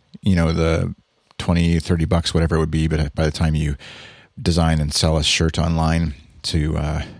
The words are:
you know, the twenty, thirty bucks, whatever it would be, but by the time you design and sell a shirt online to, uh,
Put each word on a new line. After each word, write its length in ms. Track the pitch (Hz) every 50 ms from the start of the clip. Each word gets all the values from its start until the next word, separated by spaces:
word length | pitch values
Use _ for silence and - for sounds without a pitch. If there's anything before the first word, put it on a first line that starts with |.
| _ _ _ - -
you 140 | 104 95
know, 160 | 87 82 82 82
the 420 | 82 82 82 80 82 90 90 87 - _ _ _ _ _ _ _ _
twenty, 400 | - - 87 85 85 85 85 82
thirty 260 | - - 90 82 80
bucks, 300 | 76 87 85 82 - -
whatever 220 | 85 82 78 85
it 20 | 80
would 120 | 80 80
be, 180 | 78 78 80 80
but 260 | 82 78 76 73 -
by 100 | - 80
the 60 | 78
time 240 | 76 - 85 80 78
you 220 | 76 76 73 71 - - - - - - - - - - _ _ - 113
design 380 | 92 82 85 82 80 80 78
and 120 | 73 76 80
sell 240 | - - 82 80
a 60 | 80 78
shirt 340 | - - - 82 82 -
online 580 | - 78 82 82 80 80 80 80 82 85 78 71 - - - - - -
to, 340 | - - 80 76 78 78
uh, 260 | 78 76 78 78 78 - - - -